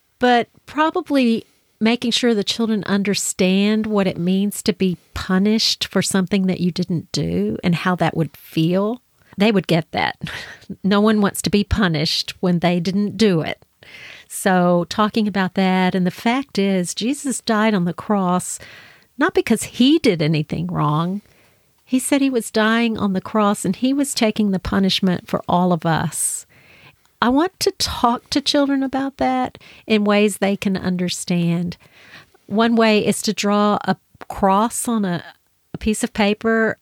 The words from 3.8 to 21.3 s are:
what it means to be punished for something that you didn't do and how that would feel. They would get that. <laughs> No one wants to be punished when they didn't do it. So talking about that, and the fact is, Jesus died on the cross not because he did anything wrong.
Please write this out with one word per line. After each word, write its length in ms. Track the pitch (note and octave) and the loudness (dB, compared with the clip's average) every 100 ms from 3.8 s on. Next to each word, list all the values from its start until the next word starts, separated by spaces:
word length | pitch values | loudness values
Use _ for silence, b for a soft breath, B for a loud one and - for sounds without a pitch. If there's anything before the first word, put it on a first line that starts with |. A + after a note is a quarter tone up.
| G#3+ | 0
what 200 | G#3 F#3+ | 0 0
it 100 | - | 0
means 460 | F3 F#3+ G3+ - | 0 0 0 -2
to 100 | - | -4
be 240 | - F#3+ E3+ _ | 0 -2 -2 _
punished 720 | - - F#3 G#3 A3 - - - | -12 -2 2 2 2 0 -2 -2
for 140 | G3 | -2
something 460 | - G3 F3+ G3+ F#3 | 0 0 0 0 0
that 140 | F3+ | 0
you 100 | F3+ | -2
didn't 400 | E3+ F3 E3 - | -2 -4 -4 -4
do 460 | - E3 F3 G#3 A3 | -4 -2 -2 -2 -2
and 100 | F3 | -2
how 200 | E3+ F#3+ F3+ | 0 0 0
that 200 | D#3+ - | 0 0
would 180 | - - | -4 -6
feel. 680 | - - D#3+ F3+ G#3 B3 _ b b - | -6 -2 0 0 -2 -4 _ b b 0
They 140 | G#3 | 2
would 160 | G3 - | 2 2
get 240 | E3 - | -2 0
that. 280 | G3 C2 - | -4 -4 -4
<laughs> 100 | - B B B B F#3+ | -12 B B B B -6
No 180 | F#3 G3+ | 0 2
one 180 | G#3+ G#3+ | 4 2
wants 220 | G3+ - | 0 0
to 80 | E3+ | 0
be 120 | G#3 | 0
punished 680 | G3+ - F#3+ D#3 D#3+ - - - | 0 0 0 0 -2 -4 -6 -4
when 200 | F#3 F3 | 0 2
they 200 | E3+ F3+ | 2 0
didn't 380 | E3+ F#3+ G#3 F#3+ | 0 -2 -2 0
do 240 | G#3+ E3+ | 2 2
it. 200 | C3+ - _ _ B B B B B | -2 -8 _ _ B B B B B
So 580 | - G3+ F#3 F3 F3 E3+ | -4 0 2 4 2 0
talking 400 | - G#3+ A#3 G#3 | 0 0 0 -2
about 260 | G3 F#3 | -2 -2
that, 400 | - F#3 F#3 F#3 | 0 0 2 2
and 120 | F#3+ F3+ | 2 -2
the 40 | |
fact 480 | - A#3 B3+ C4+ - | -2 -2 -2 -2 -2
is, 360 | G3 F#3+ F3 | 0 0 -2
Jesus 460 | - A3 C#4+ C#4 A3+ | -4 -4 -4 -4 -6
died 320 | - G#3+ A3 | -2 0 2
on 100 | G#3 | 2
the 80 | F3 | 0
cross 640 | - - G3+ F#3 F3+ - - B B B B B - | -4 -2 0 2 0 -2 -12 B B B B B -4
not 160 | D#4+ | 0
because 300 | F#4+ - A3 | 0 0 0
he 340 | - - B3+ D#4+ | -2 2 4 4
did 240 | - E3+ | 4 2
anything 440 | D3+ D#3 D3+ D#3 F3 | 2 0 -2 -4 -4
wrong. 520 | D#3 D3+ D3+ E3+ G3+ b | -2 0 0 -2 -4 b